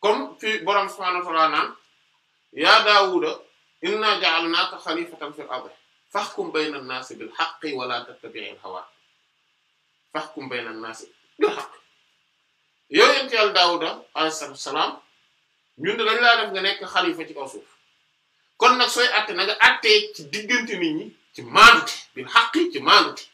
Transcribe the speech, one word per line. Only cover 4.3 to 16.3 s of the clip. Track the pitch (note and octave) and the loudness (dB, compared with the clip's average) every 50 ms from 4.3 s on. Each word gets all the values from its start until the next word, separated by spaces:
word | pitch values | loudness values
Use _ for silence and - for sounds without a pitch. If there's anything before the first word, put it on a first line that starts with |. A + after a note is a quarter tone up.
| E3 E3 E3+ E3 E3+ F3 F#3 F#3 - | 0 0 -2 -2 -2 -2 -2 -4 -6
خليفة | - - F3+ D#3+ E3+ E3+ E3 E3 D3+ D3+ D3 | -12 -10 -8 -6 -6 -8 -10 -12 -14 -14 -14
في | D3 - C#3+ | -14 -14 -14
الأرض | - - B2+ - - - _ _ _ _ _ _ _ | -12 -12 -12 -12 -14 -20 _ _ _ _ _ _ _
فاحكم | _ G3+ G#3 - - - G3 E3+ D3+ | _ -6 -6 -6 -6 -8 -8 -4 -4
بين | D#3 D3+ D#3 D3 | -4 -4 -4 -6
الناس | C#3+ C3 B2+ C3 B2+ B2+ - - | -10 -12 -10 -12 -12 -12 -14 -16
بالحق | - - - - - E3 - - - - D#3 C#3 | -16 -16 -16 -8 -6 -6 -6 -6 -10 -10 -8 -8
ولا | B2+ B2+ B2+ A#2+ A#2+ A#2+ | -6 -6 -6 -6 -6 -8
تتبع | - A#2 - _ A2+ G#2+ A2 | -10 -20 -20 _ -18 -16 -14
الهوى | G#2 G2+ G#2 - _ F#2+ F#2 F#2 - - _ _ _ _ _ _ _ _ _ _ _ _ _ _ _ _ _ _ _ _ _ _ _ _ _ | -14 -14 -16 -16 _ -14 -14 -14 -16 -18 _ _ _ _ _ _ _ _ _ _ _ _ _ _ _ _ _ _ _ _ _ _ _ _ _
فاحكم | D#3 D#3 - - - C3+ C3 | -10 -10 -10 -12 -14 -12 -10
بين | B2+ B2 A#2 | -10 -10 -10
الناس | A2+ A2 A2 A2+ A2 A2 - - - _ _ _ _ _ _ | -10 -12 -14 -14 -14 -14 -16 -18 -20 _ _ _ _ _ _
بالحق." | D4+ G#4 - - - - - - _ _ _ _ _ _ _ _ _ _ _ _ _ _ _ _ _ _ _ _ _ _ | -2 -2 -2 -4 -12 -14 -16 -20 _ _ _ _ _ _ _ _ _ _ _ _ _ _ _ _ _ _ _ _ _ _
Yow | C#3 E3 A3+ | 4 6 6
yonent | C4 C#4+ C#4 C4+ B3+ A#3+ | 6 6 2 0 -4 0
Yàlla | A3+ G#3+ G3 - | 0 0 2 4
Daawuda | F#3 F3 F3 F3 D#3+ D#3 E3+ - - - _ _ | 4 2 4 2 0 -4 -6 -8 -10 -16 _ _
alayhi | D3 D#3+ D#3+ D3+ | -2 -2 -2 -2
salaatu | - D3+ C#3 C#3 | -6 -10 -12 -14
wa | |
salaam, | C3+ - C#3+ C3+ D#3 E3+ - - - _ _ _ _ _ _ _ _ _ _ _ _ _ _ _ _ | -14 -12 -8 -4 -4 -4 -4 -6 -12 _ _ _ _ _ _ _ _ _ _ _ _ _ _ _ _
ñun | C#3 F#3 G#3 | -6 -6 -4
de | A#3 A3+ | -2 -2
dañ | G#3+ A3+ A#3+ | -2 0 2
laa | A#3+ A#3+ | 4 4